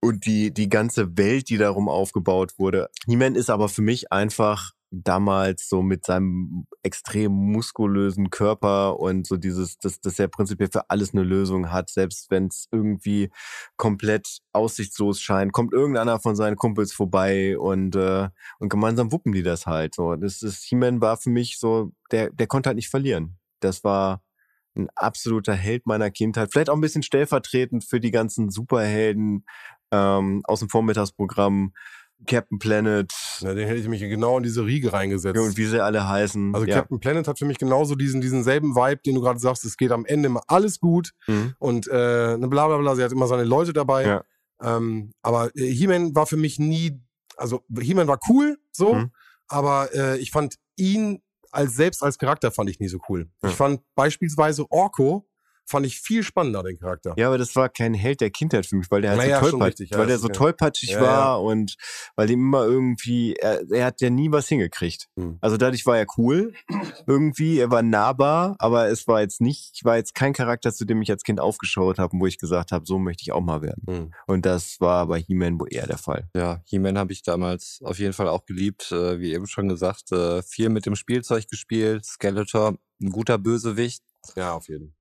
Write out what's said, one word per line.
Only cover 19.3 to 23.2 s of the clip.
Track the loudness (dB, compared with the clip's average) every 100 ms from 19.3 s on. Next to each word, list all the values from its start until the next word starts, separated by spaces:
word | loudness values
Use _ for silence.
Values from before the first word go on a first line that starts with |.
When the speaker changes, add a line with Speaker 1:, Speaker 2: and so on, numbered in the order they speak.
Speaker 1:
die | 0
das | 0 -2 -2
halt | -4 -4
so. | -4 -4 -2
Das | -6 -6
ist, | -10 -10
He-Man | -4 0 0 2
war | 0 0
für | 0
mich | 0 -2 -2
so, | 0 0 -2 -10 _
der, | -2 -2
der | -2 -2
konnte | 0 0
halt | -4
nicht | -4
verlieren. | -4 -2 -2